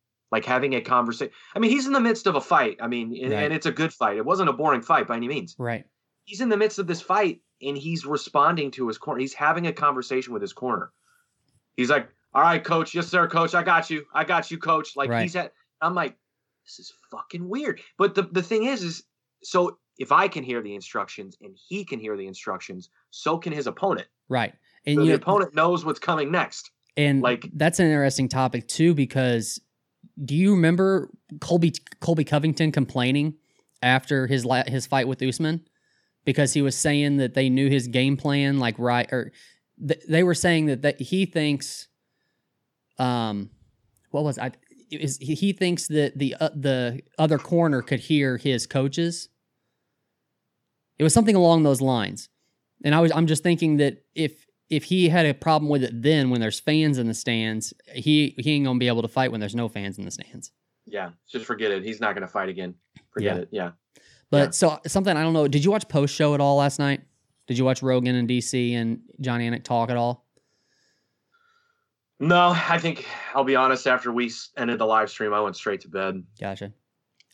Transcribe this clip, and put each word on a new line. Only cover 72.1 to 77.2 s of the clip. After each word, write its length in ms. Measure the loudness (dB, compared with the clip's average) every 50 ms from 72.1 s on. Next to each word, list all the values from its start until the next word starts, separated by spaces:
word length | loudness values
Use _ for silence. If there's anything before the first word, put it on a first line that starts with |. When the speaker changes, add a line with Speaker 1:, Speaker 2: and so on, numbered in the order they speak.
| _ -4
Speaker 1:
No, 360 | 2 4 6 6 6 6 4 2 0 0
I 80 | 0 0
think, 280 | 0 -2 -6 -6 -10 -14 -14 -14 -12 -4 -2
I'll 100 | 0 2
be 120 | 2 4
honest, 320 | 4 4 4 2 2 2 2
after 240 | 0 2 0 -2
we 160 | -2 -2 -4 -4
s-, 240 | -6 -10 -16 -14 _
ended 220 | -6 -4 -4 -2 0
the 80 | 0
live 240 | 2 2 2 2 0
stream, 240 | -2 -4 -4 -2 0
I 80 | 0
went 140 | 0 -2 -4
straight 260 | -6 -4 -4 -4 -4
to 80 | -6 -8
bed. 340 | -6 -6 -4 -4 -6 -8 -12 -16 _ -12
Speaker 2:
Gotcha. 320 | -10 -10 -8 -10 -12 -14 -14 _ _ _ _ _ _ _ _ _